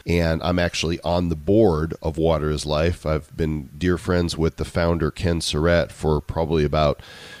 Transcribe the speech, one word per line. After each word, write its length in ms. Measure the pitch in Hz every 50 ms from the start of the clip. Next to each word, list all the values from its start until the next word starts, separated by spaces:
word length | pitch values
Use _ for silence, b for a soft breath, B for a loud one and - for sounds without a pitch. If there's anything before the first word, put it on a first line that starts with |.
| -
And 380 | 82 85 85 82 82 80 -
I'm 160 | - 90 90 90
actually 400 | 87 85 - - - 80 87 -
on 260 | - 80 87 90 90 85
the 80 | 82
board 580 | 76 73 95 101 113 113 92 80 76 82 80 78 -
of 160 | - 80 76 82
Water 320 | 80 82 80 76 76 76
is 160 | 76 73 73
Life. 400 | 76 76 76 82 87 85 - -
I've 300 | 78 78 76 - - -
been 320 | - 82 78 78 76 65 - 71 73
dear 180 | 87 90 90
friends 400 | 82 - 92 90 87 87 82 -
with 200 | 76 80 82 -
the 80 | - -
founder, 480 | - - 90 85 85 85 82 82 71
Ken 280 | - - - 85 85 82
Surratt, 520 | - - 78 76 80 85 85 85 - -
for 280 | - - - 78 76 73
probably 440 | - - - 82 82 73 82 78 73
about, 360 | 71 76 78 76 71 71 - B B B B B B B B